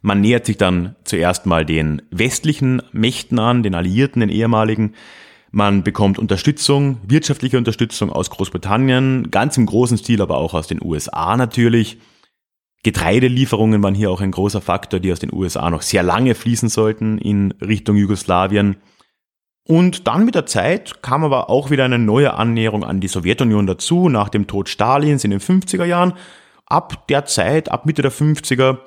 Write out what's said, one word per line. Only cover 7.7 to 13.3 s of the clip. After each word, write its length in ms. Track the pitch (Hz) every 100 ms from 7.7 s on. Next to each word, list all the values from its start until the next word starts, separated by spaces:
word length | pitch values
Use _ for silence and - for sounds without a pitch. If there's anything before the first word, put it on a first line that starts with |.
| 107 117 - 101
aus 180 | - 90
Großbritannien, 1000 | - 98 90 95 110 135 127 131 131 80
ganz 240 | 95 135 131
im 100 | 104
großen 320 | 107 123 117
Stil, 240 | - 113
aber 160 | 90 71
auch 180 | 82 85
aus 120 | 78
den 140 | 85
U 100 | 85
S 140 | 76 -
A 300 | - 82 113
natürlich. 640 | 123 123 117 117 107 - _ _ _ _ _ _ _ _
Getreidelieferungen 1000 | 110 - 82 110 127